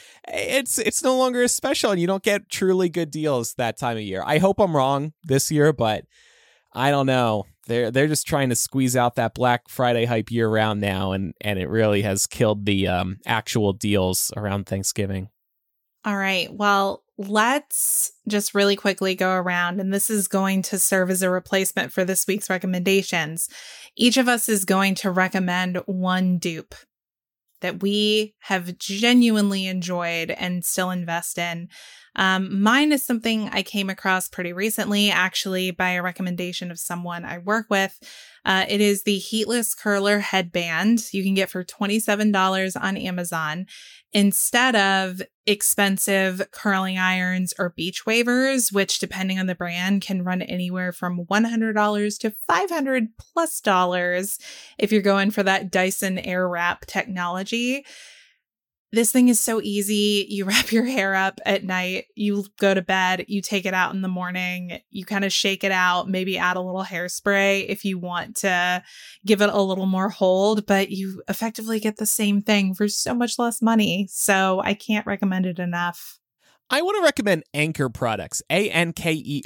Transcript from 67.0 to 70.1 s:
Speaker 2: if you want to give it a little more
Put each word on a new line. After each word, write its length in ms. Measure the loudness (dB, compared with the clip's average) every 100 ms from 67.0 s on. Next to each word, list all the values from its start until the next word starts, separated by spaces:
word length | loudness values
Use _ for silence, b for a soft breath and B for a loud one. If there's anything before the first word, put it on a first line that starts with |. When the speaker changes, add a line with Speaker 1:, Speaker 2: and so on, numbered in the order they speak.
| -8 -4 0 2 2 2 -2
Speaker 2:
if 180 | -4
you 140 | -4 -6
want 380 | -6 -6 -6 -4
to 480 | 0 2 0 -2 B B B B 2
give 160 | 4
it 80 | 4
a 100 | 2
little 260 | 0 0 0
more 240 | 0 -2